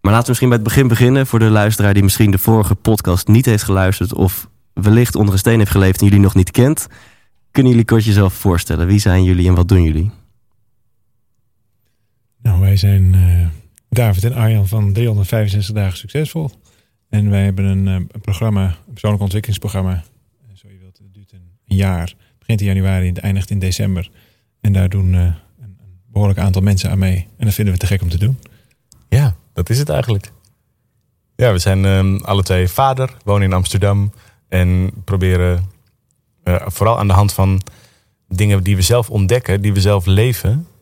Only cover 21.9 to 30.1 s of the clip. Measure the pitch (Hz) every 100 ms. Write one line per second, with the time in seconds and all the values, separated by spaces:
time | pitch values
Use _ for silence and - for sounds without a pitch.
21.9 | 90 85 - _ _ _ 110 101 95 95
22.9 | 95 90 87 98 98 92 101 92 90 101
23.9 | 92 87 _ _ _ _ _ 107 95 95
24.9 | 98 92 90 87 82 _ _ 107 95 98
25.9 | - _ 101 104 98 95 92 95 95 90
26.9 | 95 95 92 - _ 110 - 104 90 92
27.9 | 98 87 85 107 135 - _ _ _ _
28.9 | _ _ 120 143 87 _ - 85 120 147
29.9 | 143 120